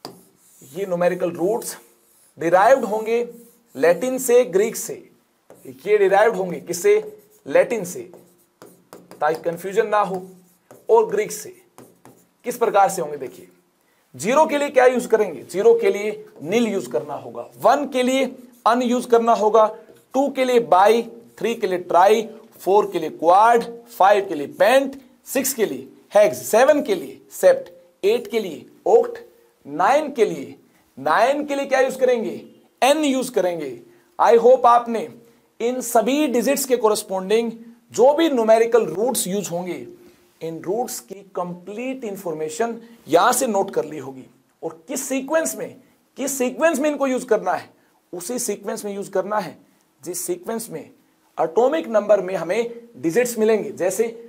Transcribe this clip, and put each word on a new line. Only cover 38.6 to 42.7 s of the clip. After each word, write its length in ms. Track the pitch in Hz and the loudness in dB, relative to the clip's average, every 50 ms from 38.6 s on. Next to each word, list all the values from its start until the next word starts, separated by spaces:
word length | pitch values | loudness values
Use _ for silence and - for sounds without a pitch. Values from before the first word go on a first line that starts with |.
| 226 226 233 240 220 | 4 4 2 2 2
roots 400 | 165 156 180 220 254 240 220 - | 0 -2 -2 -2 -2 -2 -4 -4
use 240 | 185 185 208 185 - | -4 -4 -6 -6 -6
होंगे, 360 | 170 175 185 185 170 139 120 - - - - - _ _ _ _ _ - | -6 -8 -6 -8 -10 -10 -12 -16 -18 -20 -20 -20 _ _ _ _ _ -14
इन 200 | - 165 165 160 | -12 -12 -10 -10
roots 380 | 135 156 196 233 247 - - - | -6 -6 -4 -4 -4 -6 -8 -12
की 140 | - - 196 196 196 _ - | -14 -16 -18 -20 -20 _ -10
complete 680 | 185 175 175 175 180 - 196 208 220 247 262 262 - 233 | -8 -8 -8 -8 -12 -14 -14 -12 -10 -8 -8 -8 -8 -10
information 760 | 214 196 190 - 175 156 156 156 156 - - 226 233 | -10 -10 -10 -8 -8 -8 -6 -8 -8 -6 -4 -4 -4